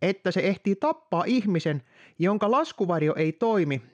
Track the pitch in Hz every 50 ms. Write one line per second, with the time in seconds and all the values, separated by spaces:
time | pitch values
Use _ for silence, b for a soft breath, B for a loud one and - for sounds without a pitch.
0 | - 185 190 - - 185 170 185 - 190 196 - - 202 196 - - 302 320 -
1 | _ - - 170 175 - 247 254 196 208 185 165 - 160 147 139 - B B B
2 | B B B B 165 190 208 208 208 208 233 277 320 - - - 208 175 175 160
3 | 151 151 - 147 160 160 156 - - 226 220 202 170 143 139 127 113 -